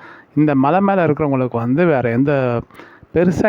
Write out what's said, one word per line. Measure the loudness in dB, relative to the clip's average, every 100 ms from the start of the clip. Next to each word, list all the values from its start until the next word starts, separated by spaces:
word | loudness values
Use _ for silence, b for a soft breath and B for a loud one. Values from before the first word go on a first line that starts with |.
| B B B -2
இந்த | 0 2 2
மலை | 2 2
மேல | 0 0
இருக்கிறவங்களுக்கு | 0 -2 -2 -2 -4
வந்து | -2 0 2
வேற | 2 0 0
எந்த | 0 0 0 -4 -6 B B B -6
பெருசா | -2 0 0